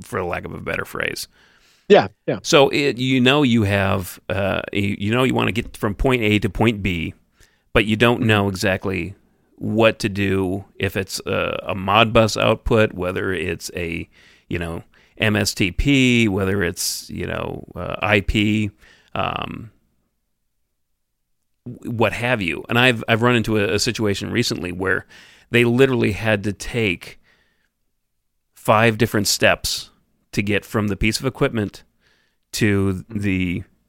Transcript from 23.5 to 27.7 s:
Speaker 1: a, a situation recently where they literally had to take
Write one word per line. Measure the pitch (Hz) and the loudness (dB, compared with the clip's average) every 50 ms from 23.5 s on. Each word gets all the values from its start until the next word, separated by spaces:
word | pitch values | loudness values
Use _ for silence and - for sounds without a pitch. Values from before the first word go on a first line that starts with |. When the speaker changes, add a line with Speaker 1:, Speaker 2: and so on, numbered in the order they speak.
| 110 | 2
Speaker 1:
a, | 107 101 107 - | 0 0 2 0
a | 101 | 0
situation | - - 110 - 113 104 98 - 101 98 | 0 -2 -2 0 0 0 0 -2 -4 -4
recently | 95 110 120 - - - - 87 90 | -2 -2 0 0 -2 -4 -4 -6 -6
where | 90 92 92 92 95 - - - - - - - _ _ _ | -4 -2 -2 -2 -2 -4 -10 -20 -20 -20 -20 -20 _ _ _
they | - 117 120 | 2 4 4
literally | 117 120 123 135 135 131 117 117 113 98 | 4 6 4 4 4 4 2 0 0 -2
had | 90 110 113 110 101 95 | -2 0 0 0 0 0
to | 107 98 | -4 -6
take | - - - - 123 113 104 87 - - - - - _ _ _ _ _ _ _ _ _ _ | -6 -10 -6 -4 -2 0 0 -2 -4 -8 -16 -20 -20 _ _ _ _ _ _ _ _ _ _